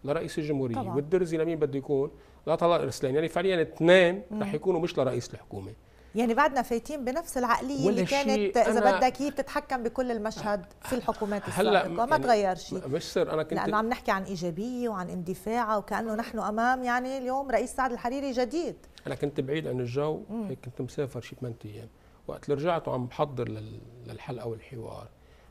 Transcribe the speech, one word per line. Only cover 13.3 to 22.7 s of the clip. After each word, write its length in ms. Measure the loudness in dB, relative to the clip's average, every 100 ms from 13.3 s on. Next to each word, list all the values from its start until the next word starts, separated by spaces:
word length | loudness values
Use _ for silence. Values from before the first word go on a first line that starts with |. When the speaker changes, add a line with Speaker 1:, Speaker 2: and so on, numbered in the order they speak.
Speaker 1:
أنا 100 | 0
كنت 100 | 0
Speaker 2:
لأنه 240 | -2 0 0
عم 120 | 0
نحكي 220 | -2 0
عن 120 | -2
إيجابية 680 | -2 -4 -4 -4 -6 -4 -4
وعن 220 | -4 -6
اندفاع، 680 | -6 -6 -6 -2 -2 2 0
وكأنه 380 | 0 -4 -2
نحن 240 | -4 -4 -4
أمام 440 | -2 2 2 2
يعني 360 | 2 0 -2 -4
اليوم 320 | -2 -2 2
رئيس 260 | 0 0 0
سعد 160 | -2
الحريري 400 | 0 -4 -2 -2
جديد. 440 | 0 0 0 -4 -8 -16 -12 -8
Speaker 1:
أنا 80 |
كنت 260 | -2 -2 -2
بعيد 260 | -2 -2 -2
عن 140 | -2
الجو، 400 | -2 -2 -2 -4 -6
Speaker 2:
مم. 140 | -8
Speaker 1:
هيك 140 | -6 -8
كنت 160 | -12 -8
مسافر 400 | -8 -4 -6 -6
شي 160 | -12 -10
ثمان 140 | -8 -8
أيام. 240 | -12 -14 -16 -20 -20 -18 -12
وقت 160 | -10
اللي 100 | -4
رجعت 340 | -2 0